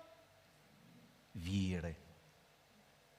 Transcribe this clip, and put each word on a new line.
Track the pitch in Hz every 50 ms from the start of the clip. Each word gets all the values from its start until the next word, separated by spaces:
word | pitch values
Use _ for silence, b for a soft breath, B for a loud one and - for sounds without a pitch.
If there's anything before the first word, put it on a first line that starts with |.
| - - - - - - - - - - - - - - - - - - - - - - - - - - -
Віри. | 92 82 90 98 101 92 92 92 87 80 85 76 - - - - - - - - - - - - - - - - - - - - - - - -